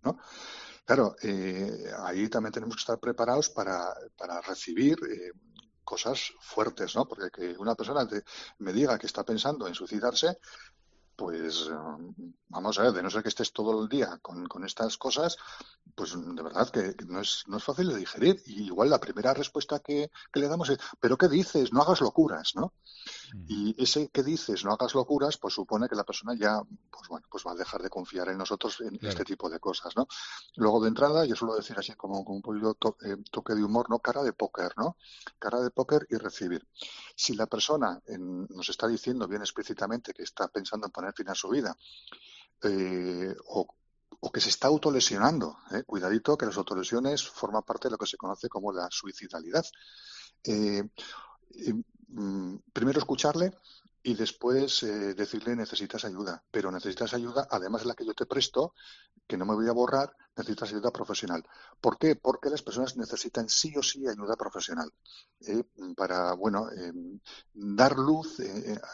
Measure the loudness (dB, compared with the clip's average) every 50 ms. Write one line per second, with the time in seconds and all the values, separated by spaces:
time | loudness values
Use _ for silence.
0 | -2 -2 -2 -2 -6 -18 -18 -16 -14 -14 -14 -14 -16 -16 -18 -6 _ 4 6 6
1 | 6 4 2 -2 -2 -2 -2 0 -2 -2 -2 -2 -4 -4 -4 -6 -8 -8 -8 -6
2 | -6 -2 0 0 0 0 0 0 -2 -2 -4 -6 -6 -6 -6 -6 -4 -2 -2 -2
3 | 0 -2 0 2 2 2 4 4 2 0 0 -2 -2 0 -2 -2 -2 -4 -6 -8
4 | -10 -14 -14 -12 -10 -8 -6 -6 -6 -6 -8 -8 -6 -4 0 4 4 4 4 4
5 | 0 -4 -6 -6 -8 -10 -14 -16 -20 -20 -20 -20 -20 _ _ _ _ -8 -6 -4
6 | -2 -2 -2 -2 -4 -6 -8 -12 -18 -4 0 0 0 0 0 -2 -4 -2 0 0
7 | 0 0 -2 -6 -8 -8 -6 -6 -6 -6 -6 -2 -2 -2 0 0 -2 -2 0 0
8 | 0 0 -2 -4 -6 -8 -12 -16 -16 -16 -14 -8 -4 -2 2 4 4 4 4 2
9 | -2 -4 -4 -4 -2 -2 0 0 0 0 -2 -2 -4 -6 -6 -6 -6 -6 -4 -2
10 | 0 0 2 2 2 2 2 -2 -8 -18 -20 -20 -20 -20 _ _ _ _ _ _
11 | _ _ _ -8 -6 -4 -4 -4 -2 -2 -2 -2 -2 -4 -6 -6 -8 -8 -10 -10
12 | -12 -14 -14 -14 -14 -16 -16 _ _ -14 -10 -4 -2 0 2 4 6 6 6 4
13 | 2 -2 -2 -2 -2 -2 -2 -2 -2 -2 -2 -2 0 2 2 2 0 0 0 0
14 | 0 0 -2 -6 -12 -12 -10 -8 -8 -8 -8 -8 -8 -8 -4 -2 -2 -2 -2 -2
15 | -2 0 0 2 2 2 0 -4 -8 -14 -16 -16 -18 -20 -20 _ _ -14 -10 -8
16 | -6 -6 -6 -6 -6 -6 -6 -6 -6 -2 2 2 2 2 2 0 0 0 -2 -6
17 | -8 -6 -4 -2 -2 -2 -2 -2 -4 -4 -6 -4 -2 -2 0 2 2 2 2 0
18 | -2 -4 -2 4 6 6 6 4 2 -10 -8 -6 -6 -2 2 4 6 8 6 6
19 | 4 0 -4 0 2 2 2 2 0 -2 -2 -4 -2 -2 -2 -4 -2 0 0 0
20 | 0 -2 -4 -12 -12 -4 0 0 2 2 2 0 0 2 0 0 -2 -6 -2 2
21 | 4 4 6 8 8 8 8 6 4 4 4 4 4 6 6 6 6 6 6 6
22 | 4 6 6 6 6 6 4 -2 -4 -4 -2 -2 -2 -4 -4 _ _ -20 -20 -18
23 | -16 -14 -14 -14 -16 -16 -16 -14 -8 -6 -4 0 0 0 0 2 2 2 4 2
24 | 0 2 2 2 2 2 2 0 0 -2 -2 0 0 0 2 2 2 2 2 2
25 | 2 4 4 4 4 2 0 -2 -4 -4 -4 -4 -2 0 0 2 2 2 0 -2
26 | -2 -2 -4 -6 -6 -4 0 2 4 4 4 2 0 -4 -10 -20 _ _ -20 -20
27 | -14 -12 -12 -12 -10 _ -12 -10 -8 -6 -6 -4 -4 -4 -4 -6 -6 -6 -6 -8
28 | -8 -6 -4 -4 -2 -2 -2 -2 -2 -2 -2 -2 -2 -2 -4 -4 -6 -8 -8 -6
29 | -4 -4 -4 -2 -4 -4 -4 -4 -4 -4 -6 -4 -4 -4 -4 -4 -6 -4 -2 -2
30 | -2 -2 -4 -10 -12 -12 -12 -14 -16 -12 -2 2 4 6 6 6 6 4 4 6
31 | 4 6 6 6 4 4 2 0 0 0 0 0 -2 -2 -4 -6 -6 -6 -8 -10
32 | -8 -6 -4 -4 -4 -4 -6 -6 -6 -4 -2 0 0 0 0 2 0 0 0 -2
33 | -4 -6 -6 -6 -6 -8 -8 -6 -2 0 2 2 4 4 4 4 4 4 2 2
34 | 2 2 0 2 0 0 0 0 -2 -2 -2 -2 -4 -2 -2 -2 -2 -2 -2 -6
35 | -12 -20 -20 -20 -20 -20 -14 _ -4 -2 0 0 0 0 0 0 2 4 4 4
36 | 4 2 -2 -4 -4 -4 -6 -4 -4 -2 -2 -4 -4 _ _ -14 -14 -14 -14 -14
37 | -16 -14 -6 -4 -2 -2 0 0 0 0 0 0 2 2 2 2 2 0 0 -4
38 | -8 -10 -10 -8 -8 -6 -6 -6 -8 -8 -8 -6 -6 -6 -2 0 0 0 0 0
39 | 0 -2 -2 -2 -2 -2 -2 -4 -4 -4 -6 -6 -6 -6 -6 -4 -2 -2 -2 -4
40 | -4 -8 -10 -10 -10 -8 -4 -4 -4 -2 -2 -4 -6 -4 -6 -6 -6 -8 -8 -6
41 | -6 -6 -6 -6 -6 -6 -6 -4 -2 0 0 0 0 0 -4 -8 -12 -20 -20 -20
42 | -20 -20 -20 -20 -20 -20 -20 -20 -20 _ _ _ -2 0 2 2 0 0 0 -2
43 | -2 -2 -2 -2 -4 -4 -6 -8 -10 -4 -2 -2 -2 -2 -4 _ _ _ _ _
44 | _ _ -14 -10 -8 -6 -2 0 0 0 2 4 4 4 4 6 4 4 4 4
45 | 4 2 4 4 4 4 4 2 0 -2 -6 -10 -10 -6 -4 -4 -4 -2 -4 -2
46 | 0 2 2 2 4 4 2 2 2 0 -2 -2 -4 -2 -2 -4 -2 0 0 0
47 | 2 0 0 0 -2 -6 -6 -6 -4 -2 0 0 0 -2 -2 -2 -2 -2 -2 -2
48 | -4 -6 -6 -6 -6 -6 -6 -4 -6 -6 -6 -4 -4 -4 -2 -4 -4 -4 -4 -6
49 | -8 -8 -10 -12 -12 -12 -10 -10 -6 -2 0 0 0 -2 -4 -18 -20 -20 -20 -20
50 | -20 -18 -18 -18 -18 -20 -20 _ -4 -2 0 2 2 2 2 0 -2 -4 -8 -14
51 | -16 -14 -14 -16 -16 -18 -20 -20 _ _ -18 -6 -4 -2 -2 -2 -4 -6 _ -20
52 | -20 -14 -10 -6 -4 -4 -4 -4 -4 -6 -8 -10 -12 _ -4 0 2 2 2 2
53 | 0 0 0 2 2 2 2 2 2 0 0 -4 _ -20 -20 -20 _ _ _ _
54 | -2 0 0 0 0 -2 -2 0 2 2 4 4 4 2 2 0 0 0 -2 -2
55 | -2 -2 -2 -2 -2 -2 -2 -4 -2 -2 -2 -2 -2 -4 -4 -4 -6 -4 -6 -6
56 | -6 -6 -6 -6 -6 -6 -6 -8 -8 _ -2 -2 -2 -2 -2 -4 -4 -4 -4 -2
57 | -2 -2 -2 -2 -2 -2 0 -2 0 0 0 -2 0 -2 -2 -2 -2 -4 -4 -4
58 | -4 -4 -4 -4 -4 -2 0 0 0 2 2 2 2 2 0 -8 -20 -20 -20 -20
59 | -20 _ _ _ _ -6 -4 -2 0 0 2 2 2 4 4 4 4 4 4 2
60 | 2 0 -4 _ _ _ _ -8 -6 -6 -4 -4 -4 -6 -4 -2 -2 -2 -2 -2
61 | -4 -4 -4 -4 -4 -2 -4 -4 -6 -8 -16 -20 -20 -20 -8 _ 2 2 4 4
62 | 4 4 4 4 4 2 2 2 0 -2 -2 -2 -4 -4 -4 -2 -2 -2 -2 -4
63 | -6 -6 -6 -6 -6 -4 -4 -2 0 2 2 2 2 0 0 0 0 0 0 -2
64 | -2 -2 -2 -2 -2 -2 -2 -2 -2 -6 -6 -6 -6 -6 -4 -6 -6 -6 -10 _
65 | _ -20 -20 -20 -20 _ _ _ -6 -2 -2 -2 -2 -4 _ -14 -12 -10 -6 -2
66 | -2 0 2 2 2 0 0 0 2 2 2 2 0 -2 -4 -8 -8 -8 -8 -8
67 | -10 -12 -12 -14 -16 -18 -20 -20 -20 _ -14 -8 -6 0 6 8 8 8 8 6
68 | 4 4 4 4 2 -4 -8 -8 -8 -6 -6 -6 -6 -6 -6 -6 -8 -10